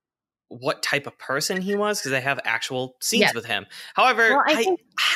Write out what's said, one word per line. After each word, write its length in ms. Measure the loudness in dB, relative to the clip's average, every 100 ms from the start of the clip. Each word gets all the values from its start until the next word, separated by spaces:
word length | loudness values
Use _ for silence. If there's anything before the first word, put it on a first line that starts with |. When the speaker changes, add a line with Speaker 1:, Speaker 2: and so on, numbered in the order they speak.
| _ _ _ _ _
Speaker 1:
what 320 | -6 -4 -2
type 280 | -2 -2 -4
of 100 | _
person 420 | -6 -4 -2 -4
he 140 | -2
was, 260 | -2 0 -2
'cause 120 | -2
they 80 | -2
have 180 | -2 -2
actual 520 | -2 -4 -2 -4 -6 _
scenes 220 | -2 2
Speaker 2:
Yes. 120 | 2
Speaker 1:
with 120 | 2 -4
him. 200 | -4 -4 -16 -6
However, 360 | 2 4 6 4
Speaker 2:
Well, 140 | 4 4
I 60 |
Speaker 1:
I, 40 | 2
Speaker 2:
think, 240 | 2 0 _ -2 -2